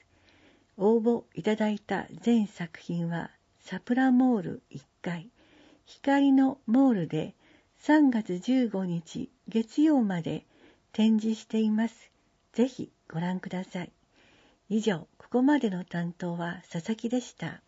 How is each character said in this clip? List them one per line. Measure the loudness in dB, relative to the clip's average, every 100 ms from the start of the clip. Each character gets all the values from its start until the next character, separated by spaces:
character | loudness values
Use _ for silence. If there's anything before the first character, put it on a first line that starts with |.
| _ _ _ _ _ _ _ 0
応 | 2 4
募 | 2 -2 _
い | -6
た | -4 0
だ | -2
い | -2
た | -6 -6 -6 -4
全 | 2 2 0
作 | -6 -12 -12
品 | -8 -6 -4
は、 | -6 -8 _ _ _
サ | -14 -12
プ | -4 0
ラ | 4
モ | 4 4 2
ー |
ル | -4 -10 _
一 | -18 _ _
階、 | -10 -10 -12 _ _ _ _ _ _
光 | -6 0 4 6
の | 4 4 0 0
モ | 4 4
ー |
ル | 2 -2
で | -4 -6 _ _ _ _ _
三 | 2 6 6
月 | 2 -4 -6
十 | 0 0 0
五 | -2 -4
日 | -4 -6 -12 -12 _ -4
月 | -4 -2 2
曜 | 4 4
ま | 2 -2
で | -4 -8 _ _ _ _ _
展 | 2 4 4
示 | 0 -6
し | -4
て | -2
い | 0
ま | 0 -2
す。 | -6 _ _ _ _ _
ぜ | -2 -2
ひ | -2 -14 _ _
ご | -6
覧 | -4 -6
く | -6
だ | -10
さ | -8 -12
い。 | -12 _ _ _ _ _ _ _ -4
以 | -2
上、 | 0 -2 -6 _
こ | -4
こ | 2
ま | 4 2
で | 0
の | -4
担 | -6 -6 -6 -6
当 | -8
は | -6 -8 -8 -10
佐 | -8 -6
々 | -6
木 | -4
で | -4
し | -6 -12
た。 | -12 -12